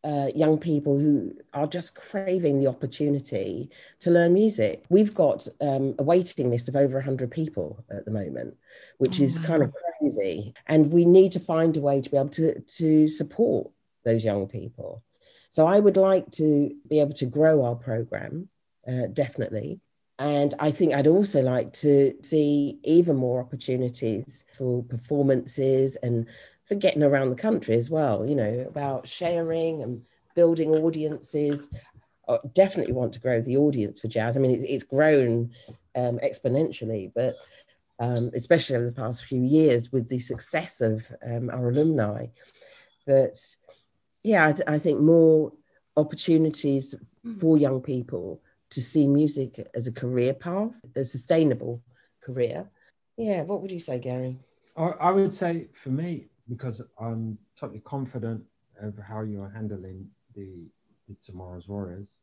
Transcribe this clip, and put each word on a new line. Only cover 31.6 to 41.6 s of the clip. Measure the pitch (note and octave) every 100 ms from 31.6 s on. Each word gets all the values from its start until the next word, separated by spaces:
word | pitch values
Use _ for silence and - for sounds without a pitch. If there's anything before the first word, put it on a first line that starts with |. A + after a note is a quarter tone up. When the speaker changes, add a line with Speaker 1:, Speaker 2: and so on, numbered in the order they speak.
| - - _ - _ _ -
Speaker 1:
I | A#2+ -
definitely | F#3 F#3+ F#3+ -
want | B2+ A#2+
to | -
grow | B2+ A#2
the | A#2 C3
audience | D3 C3+ G#2 -
for | A2
jazz. | A2+ A2+ B2+
I |
mean, | C3
it, | B2
it's | - C#3
grown, | - C3+ D#3 D3 B2 A#2 A#2+ - - - _
um, | B2+ B2 A#2+
exponentially, | - - B2+ C3 D#3+ - A2+ A2 F#2
but, | A2+ B2+ - - - _ _ _ -
um, | A#2+ A#2+ A#2+
especially | B2 - E3+ - B2
over |
the | A#2+
past | A#2+ A#2 A#2+ -
few | B2+
years | B2+ D#3 D#3 A#2+ A#2
with | C3 B2
the | B2+
success | A#2+ A#2 - D#3 E3 -
of, | A#2 A2 - A#2+
um, | A#2 A#2 A#2+
our | B2+